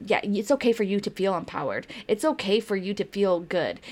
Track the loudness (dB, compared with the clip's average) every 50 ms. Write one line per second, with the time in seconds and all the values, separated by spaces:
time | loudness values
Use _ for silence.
0 | -2 0 0 0 0 -2 -2 -2 2 2 2 4 4 2 4 4 2 0 0 0
1 | -2 -4 -4 0 0 0 0 0 -4 -6 -6 -4 -4 -2 -4 -4 -6 -8 -14 -12
2 | -2 -2 -2 2 2 0 0 0 0 2 2 2 2 0 -4 -2 -2 -4 -2 -4
3 | -4 -4 0 2 4 4 4 2 0 -2 -2 0 0 0 -4 -6 -10 -16